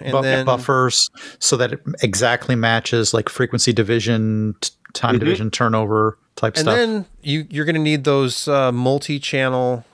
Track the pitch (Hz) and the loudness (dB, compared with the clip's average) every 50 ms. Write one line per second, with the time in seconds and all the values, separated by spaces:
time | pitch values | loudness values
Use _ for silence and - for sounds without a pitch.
0 | - 143 131 139 135 131 131 131 131 131 127 123 123 - 139 131 127 127 - - | -6 -2 0 0 2 2 2 2 2 2 0 0 2 2 2 4 4 2 2 0
1 | - - _ - - - - _ - - - 120 123 - - 139 _ 143 170 - | 0 -2 _ -14 -20 -20 -12 _ 0 0 2 2 0 -2 -2 -6 _ -10 -4 -2
2 | - 110 95 95 127 117 120 123 - - 131 117 113 113 113 113 113 - - 117 | -2 0 0 2 2 2 0 0 0 -2 0 2 2 2 2 2 0 0 0 0
3 | 110 - - 113 110 - - - 131 117 - 120 - - - - 113 98 117 117 | 2 2 0 0 -2 -2 -2 -2 -2 -2 0 0 0 2 2 2 2 2 0 0
4 | 101 117 117 110 110 110 110 107 107 107 104 - - - - _ _ - - - | 0 0 0 0 0 0 0 0 -2 -2 -4 -6 -8 -10 -10 _ _ -14 -10 -4
5 | - 117 127 120 - 160 185 - 110 110 - - 127 113 113 110 110 101 107 107 | -2 0 0 0 0 0 -2 -2 -2 -4 -2 0 0 2 2 0 0 2 2 2
6 | 107 110 104 _ _ _ _ - - 113 107 156 - - 214 240 240 226 220 214 | 2 0 -2 _ _ _ _ -4 -4 -2 0 0 0 2 2 2 2 0 -2 -4
7 | 185 - - - - 147 139 156 151 - 151 143 151 156 165 160 156 151 147 139 | -6 -8 -16 -12 -6 -4 -4 -4 -4 -6 -6 -4 -2 0 0 0 2 0 0 0
8 | 135 151 139 139 135 127 120 - - 156 143 139 131 127 123 120 123 127 139 143 | 2 2 2 2 2 0 -2 -4 -2 0 0 2 2 2 0 0 0 0 0 0
9 | - - 151 139 139 - - 135 131 131 131 127 127 123 127 120 117 _ | -2 -4 -6 -6 -4 -4 -2 -2 -2 0 0 0 0 -2 -2 -4 -8 _